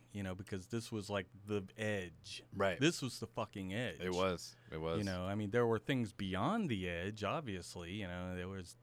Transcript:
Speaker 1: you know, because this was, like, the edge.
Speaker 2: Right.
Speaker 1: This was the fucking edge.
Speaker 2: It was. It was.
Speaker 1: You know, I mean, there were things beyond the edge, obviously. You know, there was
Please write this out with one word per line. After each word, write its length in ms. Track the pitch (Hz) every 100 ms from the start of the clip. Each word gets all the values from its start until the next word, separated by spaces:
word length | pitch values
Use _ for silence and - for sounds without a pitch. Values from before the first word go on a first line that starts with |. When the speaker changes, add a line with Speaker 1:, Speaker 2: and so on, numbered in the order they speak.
| -
Speaker 1:
you 100 | 101
know, 120 | 95
because 340 | 92 98 98 92
this 220 | 117 113
was, 200 | 110 101
like, 160 | 101 90 - 101
the 180 | 104 95 -
edge. 680 | 107 104 87 82 - - - 98
Speaker 2:
Right. 240 | 98 85
Speaker 1:
This 220 | 151 175
was 160 | 131 -
the 80 | 113
fucking 480 | - 107 104 95
edge. 260 | 101 120 82
Speaker 2:
It 120 | 90
was. 420 | 90 95 85 - - -
It 80 | 78
was. 160 | 80 82
Speaker 1:
You 80 |
know, 220 | 98 92 92
I 80 |
mean, 160 | 104 104
there 160 | 120 120
were 120 | 110
things 360 | - 131 110
beyond 560 | - 98 92 135 226 185
the 180 | 104 90
edge, 360 | 85 95 107
obviously. 680 | 101 147 131 92 82 - 85
You 140 | 104 92
know, 280 | 90 90
there 140 | 90 90
was 260 | 95 85 -